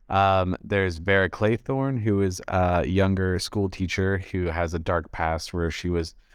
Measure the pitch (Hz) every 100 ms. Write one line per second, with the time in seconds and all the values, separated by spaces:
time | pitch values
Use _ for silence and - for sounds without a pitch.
0 | - 98 98 95 92 90 104 101 95 80
1 | 90 98 92 - 107 117 - 135 135 131
2 | 107 98 98 90 - 92 90 87 69 92
3 | 95 95 92 90 - 107 98 - 92 -
4 | 95 95 92 95 87 82 85 85 82 87
5 | 78 - 82 82 - 90 82 - 90 85
6 | 82 - _